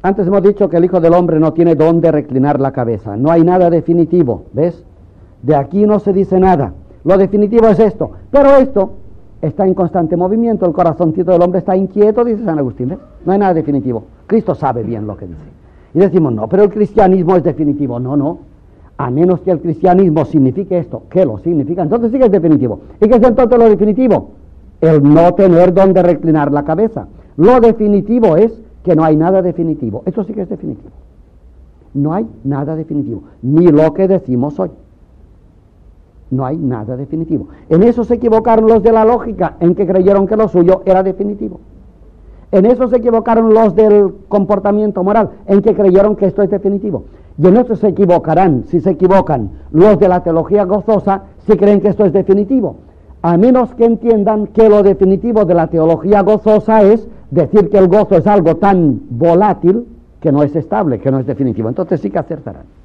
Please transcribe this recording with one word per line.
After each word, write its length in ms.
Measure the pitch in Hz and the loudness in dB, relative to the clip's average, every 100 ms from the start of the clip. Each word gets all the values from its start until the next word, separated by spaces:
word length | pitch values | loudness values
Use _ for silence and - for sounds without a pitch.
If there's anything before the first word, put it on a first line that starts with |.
Antes 240 | 180 196 180 | -4 -2 0
hemos 160 | 196 | 2
dicho 260 | 190 202 190 | 2 0 -2
que 80 | 170 | 0
el 80 | 175 | 0
Hijo 140 | 185 | 2
del 140 | 165 | 2
Hombre 260 | 175 175 160 | 2 0 0
no 140 | 156 | 0
tiene 220 | 160 170 151 | 2 0 2
dónde 360 | 160 165 165 | 2 2 0
reclinar 480 | 151 147 131 139 143 | -2 -4 -2 -2 0
la 120 | 135 | -2
cabeza. 460 | 131 117 107 107 104 | -4 -6 -6 -8 -4
No 140 | 139 | 0
hay 120 | 170 | 2
nada 260 | 165 185 175 | 2 2 2
definitivo, 760 | 165 160 170 160 180 135 104 - | 0 0 -2 0 0 0 -4 -8
¿ves? 320 | 127 170 165 - - - _ - _ | -4 -4 -6 -20 -20 -20 _ -20 _
De 140 | 123 147 | -2 -2
aquí 320 | 135 196 208 | 0 0 0
no 120 | 208 | 0
se 140 | 202 | 0
dice 260 | 190 190 185 | -2 0 2
nada. 340 | 190 170 113 - - - | 2 2 -2 -8 -20 -10
Lo 140 | 143 190 | 0 0
definitivo 500 | 190 202 208 226 220 | 2 0 0 2 2
es 120 | 190 | 2
esto. 320 | 220 - 113 - - | 0 0 -10 -10 -2
Pero 260 | 269 277 277 | 2 4 4
esto 340 | 269 202 190 - - - - - | 2 -2 -4 -8 -20 -20 -20 -10
está 240 | 151 - 190 | -8 -2 -2
en 80 | |
constante 420 | 185 170 185 160 170 | -2 -2 -2 -2 -2
movimiento. 500 | 180 220 233 202 180 | -2 -2 -2 -2 -2
El 80 | |
corazoncito 580 | 165 165 160 170 170 175 | 0 -2 0 -2 -2 0
del 100 | 175 | 0
hombre 180 | 175 180 | 0 -2
está 160 | 175 190 | -2 -4
inquieto, 480 | 190 202 208 220 | -2 0 0 2
dice 200 | 240 214 | -2 -4
San 160 | 220 156 | -4 -4
Agustín, 300 | 131 - 127 | -6 -6 -8
¿ves? 100 | 185 - - - | -8 -16 -12 -4
No 60 | |
hay 80 | 202 | 0
nada 140 | 196 | 0
definitivo. 500 | 165 147 143 131 113 - _ - | -2 -2 -4 -4 -8 -10 _ -4
Cristo 280 | 226 - 147 | -4 -2 -4
sabe 280 | 143 120 | -4 -4
bien 240 | 104 113 104 | -8 -8 -10
lo 100 | 95 | -12
que 80 | 95 | -16
dice. 120 | 78 73 - _ _ _ | -18 -20 -20 _ _ _
Y 60 | 151 | -2
decimos, 340 | 190 175 151 | 2 2 0
"No, 140 | 110 107 | -2 -2
pero 160 | 185 | 0
el 60 | 208 | 0
cristianismo 680 | 214 208 220 190 185 170 185 | 0 -2 2 2 2 2 0
es 80 | |
definitivo". 560 | 170 156 147 143 139 120 | -2 -2 -4 -2 -6 -6
No, 160 | 127 147 | -4 -4
no. 240 | 143 175 - - - _ - - | -4 -8 -16 -20 -20 _ -20 -8
A 120 | 131 | -6
menos 320 | 131 180 175 | 0 0 0
que 100 | 180 | -2
el 100 | 165 | -4
cristianismo 640 | 170 156 185 180 190 156 139 | -4 -2 0 2 2 0 0
signifique 520 | 156 131 135 190 180 | 0 0 -2 -6 -6
esto, 260 | - 113 - | -6 -14 -6
que 160 | 180 170 | -2 -2
lo 120 | 104 | -2
significa, 420 | 165 165 139 175 | -4 -4 -4 -4
entonces 300 | 151 233 233 | -2 -2 -2
sí 60 | 262 | 0
que 80 | 247 | 2
es 60 | |
definitivo. 500 | 190 165 151 127 101 - - | 2 2 0 0 -6 -14 -2
¿Y 60 | 208 | 0
qué 80 | 233 | 2
es 80 | |
entonces 340 | 247 233 240 240 | 2 2 2 4
lo 120 | 226 | 4
definitivo? 640 | 202 214 202 262 165 - - - - - - | 4 0 0 0 0 -4 -20 -20 -20 -20 -2
El 220 | 160 156 | 2 4
no 300 | 143 151 170 | 4 6 4
tener 400 | 180 190 170 180 | 4 4 4 4
dónde 300 | 185 196 190 | 4 2 4
reclinar 480 | 175 156 165 156 143 | 2 0 0 0 0
la 120 | 143 | -2
cabeza. 440 | 147 156 220 143 95 - - - | -4 -2 -4 -6 -14 -20 -18 0
Lo 240 | 180 247 | 2 4
definitivo 800 | 226 226 214 202 202 240 220 160 | 2 2 0 0 0 0 2 2
es 240 | 226 - - - | 0 -2 -20 -10
que 120 | - 160 | -2 0
no 80 | |
hay 140 | 160 151 | 2 2
nada 240 | 170 190 | 2 0
definitivo. 640 | 180 170 165 151 120 107 - | -2 -4 -6 -6 -8 -8 -8
Esto 180 | 226 | -8
sí 100 | 202 | -8
que 100 | 208 | -10
es 60 | 180 | -10
definitivo. 420 | 208 165 131 - - - _ _ _ - - - _ _ | -10 -12 -14 -18 -20 -20 _ _ _ -20 -20 -20 _ _
No 200 | 147 143 | -6 -4
hay 140 | 180 226 - | -4 -8 -10
nada 320 | 139 139 147 160 | -8 -6 -6 -8
definitivo, 480 | 156 147 117 107 - _ | -6 -8 -6 -10 -14 _
ni 260 | 123 151 175 | -2 2 4
lo 260 | 147 156 | 4 2
que 140 | 151 190 | 0 0
decimos 520 | 190 190 123 143 147 | 0 -2 -4 -4 -6
hoy. 120 | 185 - _ _ _ _ - _ _ _ _ _ - _ _ _ - | -8 -10 _ _ _ _ -20 _ _ _ _ _ -20 _ _ _ -8
No 160 | 131 131 | -6 -6
hay 120 | 160 | -6
nada 380 | 139 120 107 127 | -6 -6 -8 -10
definitivo. 520 | 139 156 165 151 - - - | -10 -8 -6 -6 -8 -20 -2
En 140 | 160 | 2
eso 200 | 233 240 | 4 2
se 100 | 226 | -2
equivocaron 540 | 240 240 220 233 226 220 | -2 0 0 2 2 4
los 160 | 226 | 2
de 80 | 208 | 2
la 120 | 220 | 2
lógica, 520 | 220 240 233 180 165 - | 2 0 -4 -6 -6 -2
en 160 | 175 180 | -2 0
que 120 | 180 | 0
creyeron 400 | 190 180 196 196 | 0 2 2 0
que 100 | 214 | -2
lo 100 | 214 | 0
suyo 360 | 185 175 185 196 | 2 2 2 2
era 180 | 185 | 0
definitivo. 560 | 190 185 208 202 214 180 - - - _ - _ - - - | 0 -4 -8 -8 -12 -12 -20 -20 -20 _ -20 _ -20 -20 -2
En 140 | 185 208 | 0 2
eso 220 | 247 254 | 2 0
se 100 | 247 | 0
equivocaron 560 | 233 226 226 226 226 | 0 -2 0 0 2
los 220 | 220 220 175 | 2 2 2
del 380 | 214 208 196 - - | 4 4 2 -4 -6
comportamiento 720 | 202 190 202 202 208 214 196 | -4 -2 -2 -2 -2 -4 -4
moral, 280 | 185 214 202 - - | -2 0 -2 -6 -2
en 140 | 202 | 0
que 120 | 202 | 2
creyeron 420 | 185 196 185 208 214 | 0 2 2 2 0
que 120 | 196 | -4
esto 140 | 185 | -2
es 80 | 196 | -4
definitivo. 560 | 196 196 202 208 139 - - - - | -2 -4 -4 -6 -8 -12 -20 -20 0
Y 100 | 175 | 2
en 100 | 214 | 2
eso 180 | 247 214 | 0 -2
se 140 | 208 | -2
equivocarán, 720 | 156 190 175 170 160 185 131 - | 0 0 0 0 0 0 0 -2
si 120 | 170 | -2
se 120 | 160 | -2
equivocan, 580 | 151 180 190 180 139 101 - - | 0 2 2 0 -4 -6 -12 -6
los 280 | 151 208 185 | 2 4 4
de 80 | 190 | 2
la 160 | 180 | 0
teología 420 | 175 165 156 208 185 | -2 -4 -2 -2 0
gozosa, 580 | 202 202 208 - 196 - - - | -4 -2 -2 -2 -4 -6 -14 0
si 120 | 196 | 2
creen 240 | 202 202 | 4 2
que 80 | 208 | 0
esto 160 | 208 202 | 0 0
es 80 | |
definitivo. 640 | 180 190 196 202 269 180 - - _ - - | 0 0 0 0 -2 -4 -8 -20 _ -20 -6
A 140 | 165 170 | -2 2
menos 380 | 233 254 247 - | 4 2 0 0
que 80 | |
entiendan 640 | 233 226 233 220 202 214 208 | 0 0 0 0 0 -2 -4
que 220 | - 220 | 2 4
lo 120 | 208 | 4
definitivo 640 | 196 190 190 190 233 220 | 2 2 2 0 0 -2
de 120 | 175 170 | 0 0
la 120 | 160 | 0
teología 540 | 165 160 160 185 202 | 0 0 0 0 0
gozosa 600 | 190 214 220 214 214 220 | 2 0 2 0 2 2
es 240 | 202 220 - - - | 4 2 -2 -20 -4
decir 400 | 143 156 214 - | -2 2 2 2
que 80 | 208 | 2
el 100 | 185 | 4
gozo 280 | 202 208 180 | 2 2 0
es 120 | 208 | 2
algo 280 | 208 160 165 | 2 2 0
tan 440 | 202 185 160 110 - | 0 2 0 -2 -8
volátil 760 | 117 170 170 208 175 170 220 240 - _ _ | -2 2 2 0 0 0 0 -4 -20 _ _
que 100 | 147 | -2
no 120 | 139 | 0
es 120 | 147 156 | 0 -4
estable, 440 | - 208 156 113 | -4 -4 -2 -4
que 120 | 131 | -4
no 80 | 135 | -4
es 60 | 123 | -6
definitivo. 420 | 117 127 110 110 | -4 -4 -4 -6
Entonces 320 | 123 175 170 | -6 -6 -4
sí 100 | 196 | -4
que 100 | 180 | -6
acertarán. 440 | 143 151 127 82 - _ | -8 -12 -14 -18 -20 _